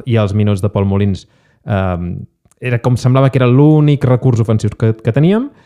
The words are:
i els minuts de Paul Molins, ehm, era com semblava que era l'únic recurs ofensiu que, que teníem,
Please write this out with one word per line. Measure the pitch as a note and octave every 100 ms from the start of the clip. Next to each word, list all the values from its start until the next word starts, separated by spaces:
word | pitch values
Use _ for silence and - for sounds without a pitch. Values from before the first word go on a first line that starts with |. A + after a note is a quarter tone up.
| -
i | A2+
els | G2+
minuts | G#2 G#2 G2
de | G2
Paul | G2+ G2
Molins, | G2 G2+ F2+ - _ _ _ -
ehm, | G2+ F#2+ F2 F2 F#2+ B2+ _ _ _
era | B2 A#2+
com | B2+ B2
semblava | B2+ C3 C3+
que | C3+
era | B2
l'únic | C3 D3 D3+ D3 C#3+
recurs | B2+ B2 C3 A2+
ofensiu | A2+ G#2+ G#2
que, | - A2 A2
que | A#2
teníem, | C#3 E3 G#3+ C#4 -